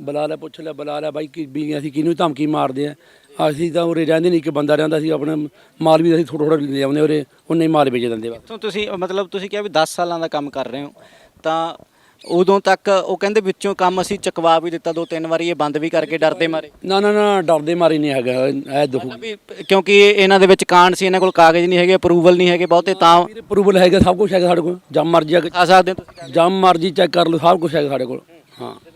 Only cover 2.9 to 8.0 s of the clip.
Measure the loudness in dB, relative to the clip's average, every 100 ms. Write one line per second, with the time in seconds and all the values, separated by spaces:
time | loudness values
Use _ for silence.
2.9 | -10 _ _ _ -4 -4 -2 -4 -2 -2
3.9 | -2 0 0 2 0 -2 -4 0 0 0
4.9 | -2 -2 -4 -4 -6 -6 _ _ -4 2
5.9 | 2 4 2 0 -2 -2 -2 -2 -4 -2
6.9 | 0 0 -2 -6 _ -6 -2 0 2 2
7.9 | 0